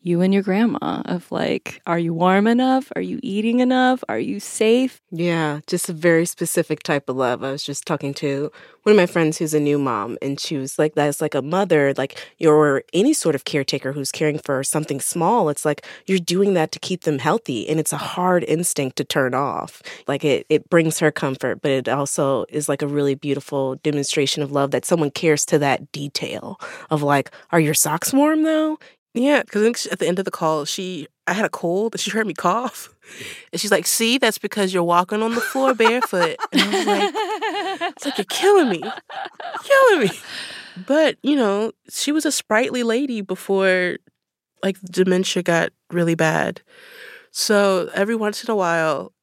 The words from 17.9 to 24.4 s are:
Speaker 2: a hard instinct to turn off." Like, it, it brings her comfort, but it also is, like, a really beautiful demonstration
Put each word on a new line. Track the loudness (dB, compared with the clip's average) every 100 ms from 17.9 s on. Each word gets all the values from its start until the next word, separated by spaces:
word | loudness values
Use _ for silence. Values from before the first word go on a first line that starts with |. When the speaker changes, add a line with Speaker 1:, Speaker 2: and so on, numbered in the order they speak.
Speaker 2:
a | -4
hard | -8 -2 2 2
instinct | 2 -2 0 -2 -4 -4
to |
turn | -4 0 0
off." | 0 -2 -4 -8 -12 -18 -14 -6
Like, | -2
it, | 0 0 2
it | 0 4
brings | 2 2 2
her | 0
comfort, | 0 -4 -2 -4 -4
but | -2
it | -2 0
also | -2 -2 -2 0 0 -2
is, | -6 -4
like, | -4
a | -2
really | 0 0
beautiful | -2 -4 -6 -4 -4 -4 -4
demonstration | -4 -4 -2 -2 -2 -2